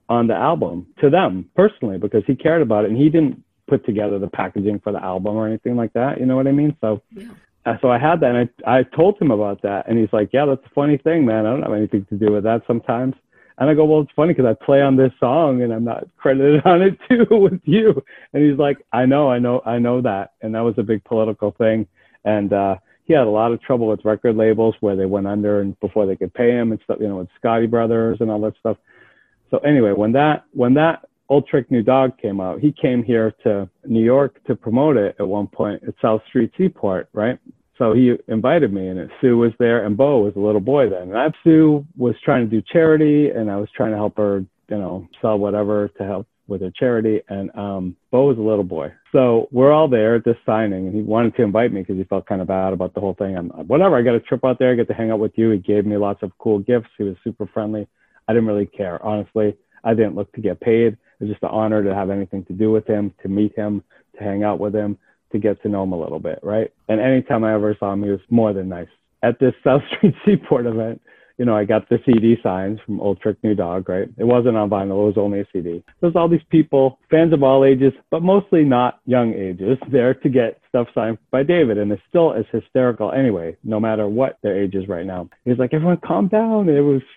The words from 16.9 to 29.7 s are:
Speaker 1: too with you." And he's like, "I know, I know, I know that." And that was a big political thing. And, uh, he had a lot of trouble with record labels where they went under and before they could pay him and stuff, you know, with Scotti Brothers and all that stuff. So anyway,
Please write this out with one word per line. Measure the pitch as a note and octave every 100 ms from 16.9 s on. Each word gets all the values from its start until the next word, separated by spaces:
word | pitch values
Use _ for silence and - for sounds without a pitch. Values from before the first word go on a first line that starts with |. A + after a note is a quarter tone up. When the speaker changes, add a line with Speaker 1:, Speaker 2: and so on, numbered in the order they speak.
| - -
Speaker 1:
too | A#3+ A3+
with | A3+ G3 F#3
you." | - G3 A3 C#3+ - - -
And | C#3
he's | D3 C#3+
like, | C#3+ C#3 _
"I | A#2 B2+
know, | C#3 C#3+
I | B2
know, | B2 B2 A2+
I | A#2+
know | A#2+ B2
that." | B2 G2 G2+ _
And | A2+ A2
that |
was | A#2 G#2+
a |
big | G#2+ G#2+
political | - A2+ A2 G#2 G#2
thing. | - A2 A2 G#2 _ _ _ G#2+
And, | G#2+ G2+
uh, | G2+ G2 F#2+ _ _ -
he |
had | D#3 A2+
a |
lot | G#2+ A#2
of | A#2
trouble | - B2 A2+
with | G#2 G#2+
record | G#2+ A#2+ G#2+
labels | A2 G#2+ A2+ -
where | G#2 F#2+
they | F#2+
went | G2+ G2+
under | G#2 G#2 G#2
and | G2 G2
before | G2+ A2 G2
they | F#2+
could | F2+
pay | - A#2+
him | A#2+ A#2
and | G#2+
stuff, | - -
you | G#2+
know, | F#2+
with | F2+ _
Scotti | A#2+ A2+ A#2
Brothers | A#2 A2+ A2+ A2+ A2+
and | A2+
all | G#2
that | G#2+ -
stuff. | A2+ G#2+ _ _ _ _ _ _ _
So | B2+
anyway, | C#3+